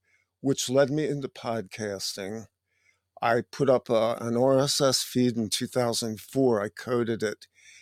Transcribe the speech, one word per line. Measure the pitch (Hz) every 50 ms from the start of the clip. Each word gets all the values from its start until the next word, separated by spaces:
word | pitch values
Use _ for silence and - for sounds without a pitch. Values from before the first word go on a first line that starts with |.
| _ _ _ _ _ _ _ _
which | - 135 135 - - -
led | 127 135 143 127
me | 143 151 151
into | 117 147 143 135
podcasting, | 123 - - - 120 113 113 98 95 - - 110 104 98 95 - - - - 98 95 107 113 104 - _ _ _ _ _ _ _ _ _ _ _ _ - -
I | - 117 117 123
put | 110 _ - - 143 127
up | 127 120 - -
a, | 120 110 110 113 117 -
an | 117 117 117
R | 117 127 135 135 131
S | 139 139 - -
S | 147 135 123 - -
feed | - - 123 123 123 113
in | 117 110 98
two | - - 127
thousand | 113 - 127 123 117 113 - 120 113 107 101
four. | - - - 135 135 127 117 104
I | 101 107
coded | - - - - 127 120 120 110 113 98
it | 107 104 - - - - _ _ _ - - -